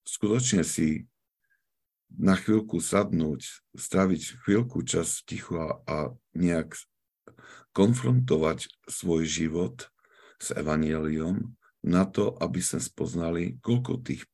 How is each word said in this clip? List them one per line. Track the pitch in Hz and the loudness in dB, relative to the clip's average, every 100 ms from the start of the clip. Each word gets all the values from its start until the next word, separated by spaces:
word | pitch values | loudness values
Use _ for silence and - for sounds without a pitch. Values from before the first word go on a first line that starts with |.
| - | -12
skutočne | - 104 117 127 98 | -4 0 2 2 2
si | 78 - 78 78 - _ _ _ _ _ _ _ _ _ _ | 2 0 0 0 -6 _ _ _ _ _ _ _ _ _ _
na | - 92 92 | 0 2 4
chvíľku | - 107 107 87 | 4 2 2 -4
sadnúť, | - 101 104 85 78 67 - - _ - | 0 2 2 0 0 -2 -8 -18 _ -14
stráviť | - 92 95 82 - - | -2 2 2 2 -4 -6
chvíľku | - 101 123 - - | 0 2 2 -4 -2
čas | - 82 - | -2 -2 -6
v | - - | -8 -10
tichu | - 85 | -6 -6
a, | 80 - | -6 -6
a | - 76 71 64 _ | -6 -4 -4 -8 _
nejak | 82 87 85 80 - - _ _ _ - - - - _ - | 0 2 2 -2 -8 -20 _ _ _ -20 -20 -20 -20 _ 4
konfrontovať | 101 123 123 127 - 78 78 82 - - - | 4 4 4 4 4 2 2 0 -6 -16 -12
svoj | - 90 82 80 | -6 0 0 0
život | 80 80 82 90 - - _ _ _ - - | 0 -2 0 -2 -6 -18 _ _ _ -20 -12
s | - | -8
evanjeliom | - 76 78 78 78 78 78 80 98 113 - _ _ | -4 -2 0 0 0 0 -2 -2 -2 -4 -12 _ _
na | - 90 95 | 2 4 4
to, | - 104 - | 2 -2 0
aby | 87 90 | -2 -2
sme | - - | -2 -4
spoznali, | - - 82 85 82 85 87 - | -6 -6 -6 -4 -2 -2 -4 -4
koľko | - 120 123 - | 0 0 0 -4
tých | - - - | -6 -8 -10